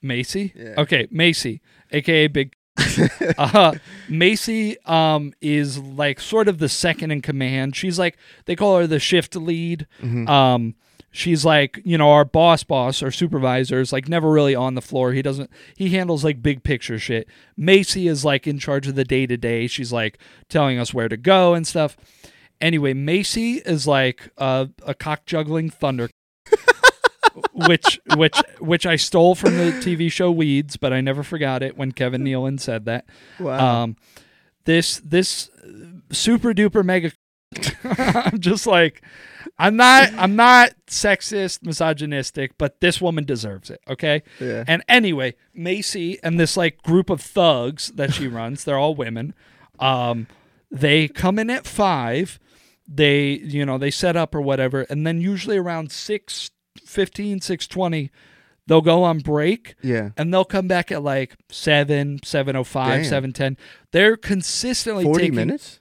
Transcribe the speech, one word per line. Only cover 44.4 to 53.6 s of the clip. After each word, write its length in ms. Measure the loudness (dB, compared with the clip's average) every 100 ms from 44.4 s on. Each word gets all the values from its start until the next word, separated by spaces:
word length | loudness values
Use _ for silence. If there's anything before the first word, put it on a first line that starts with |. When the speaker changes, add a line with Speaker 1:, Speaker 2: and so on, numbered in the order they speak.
| -8 -8 -2
Speaker 1:
And 160 | -4 2
anyway, 460 | 2 2 -2 -4 -8 _
Macy 640 | -12 -6 -4 -6 -6 -6 -6
and 160 | -4 2
this, 180 | 2 2
like, 260 | -2 -2
group 280 | 2 2 2
of 100 | -4
thugs 680 | -4 2 2 2 -4 -8 -12 -6
that 180 | -4
she 140 | -4 -6
runs, 360 | -8 -10 -10
they're 140 | -6 -2
all 160 | -2
women, 400 | -2 -6 -6 -10 -12 _ _ _ _
um, 460 | 0 0 -2 -4 -8 _ _ _ _
they 380 | -2 2 4 2
come 300 | -2 -2 0
in 120 | -2
at 160 | -6 -8
five, 720 | -2 0 0 -2 -4 -6 -10 _ _ _ _ _
they, 420 | 2 4 4 0
you 320 | -4 -6 -4